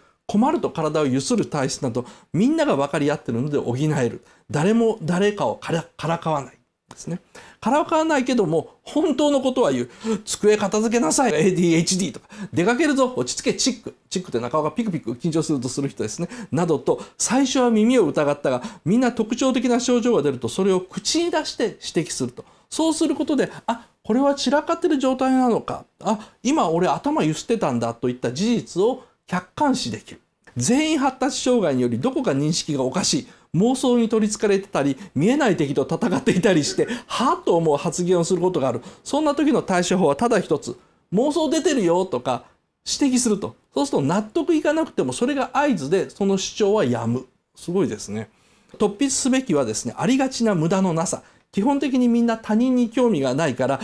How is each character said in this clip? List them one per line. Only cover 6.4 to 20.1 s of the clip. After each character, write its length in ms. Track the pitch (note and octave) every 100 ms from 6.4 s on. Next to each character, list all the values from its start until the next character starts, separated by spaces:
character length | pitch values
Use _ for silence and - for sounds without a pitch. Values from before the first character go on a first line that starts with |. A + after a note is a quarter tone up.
な 80 | B2+
い。 20 | - _ _ _
で 100 | -
す 100 | -
ね。 120 | E3+ _ - - -
か 80 | G#3+
ら 160 | C#4 E4+
か 120 | D#4+
わ 60 |
な 140 | D#4+ D4
い 80 | B3+
け 100 | B3
ど 100 | F3+
も、 320 | E3 - -
本 320 | - D4 D#4 B3+
当 160 | D4
の 100 | C#4+
こ 100 | C4+
と 100 | B3+
は 100 | G3+
言 120 | C3
う。 60 | A#2+ - A3 G#3+ -
「机 320 | - G#3 G#3+
片 240 | G#3 G#3+
付 160 | A3+ A#3
け 20 |
な 120 | D#4
さ 180 | - C4
い。 40 |
エ 40 | D3
ー 180 | F3+ F3
デ 60 |
ィ 100 | F3
ー 40 | E3
エ 20 |
イ 60 | E3
チ 120 | F#3
デ 80 | E3+
ィ 40 |
ー」 20 |
と 60 | A2
か。 80 | - G#3 G3
「出 120 | A#2 F3+
か 100 | A#3+
け 120 | D#4
る 60 |
ぞ。 200 | C4+ B3 B3+
落 200 | B2 -
ち 40 |
着 60 | -
け。 80 |
チ 180 | - -
ッ 120 | G#3+
ク。」 120 | - - -
チ 100 | F#3+
ッ 40 |
ク 60 | F3+
っ 20 |
て 80 | A#2
中 200 | A#2+ D#3
岡 120 | D3+
ピ 120 | -
ク 80 | A3+
ピ 80 | E3
ク 140 | -
緊 180 | C3+ F3
張 120 | D#3
す 80 | D#3
る 80 | D3
と 100 | B2
す 100 | C3+
る 80 | C#3
人 140 | -
で 60 | A2
す 100 | -
ね。 80 | F3 B3 G#3
な 140 | C3 E3+
ど 140 | C#3+
と、 220 | - - - -
最 280 | - A#3+ C4+
初 140 | C#4
は 100 | B3
耳 280 | A3 G#3+ B3+
を 80 | E3+
疑 240 | D3 C#3+
っ 80 | C#3+
た 100 | D#3
が、 120 | B2+ - - -
み 120 | A3
ん 20 |
な 100 | B3+
特 240 | A#3+ A3 A#3+
徴 180 | C4+
的 160 | C4 B3
な 100 | A#3+
症 220 | B3 B3
状 140 | A3+